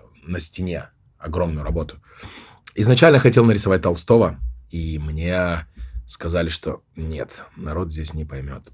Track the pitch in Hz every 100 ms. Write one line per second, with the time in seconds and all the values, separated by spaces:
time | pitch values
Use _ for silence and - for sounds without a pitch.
0 | _ _ 76 87 - - 90 78 - _
1 | _ _ - 85 87 76 71 71 78 -
2 | _ - - - - _ - - 107 127
3 | 165 139 127 120 117 104 101 92 87 85
4 | - 117 92 80 - - - 85 80 78
5 | 76 76 85 92 90 82 - - - -
6 | - - 82 87 82 78 - - _ -
7 | 80 78 - - - - 80 80 87 78
8 | 76 78 73 67 67 67 -